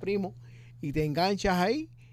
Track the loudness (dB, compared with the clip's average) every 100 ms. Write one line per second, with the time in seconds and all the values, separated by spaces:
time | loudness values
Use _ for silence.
0 | -4 -2 -2 -8 -18 -20 -20 -8 -4 0
1 | 0 2 2 2 2 2 2 2 -4 -14
2 | -20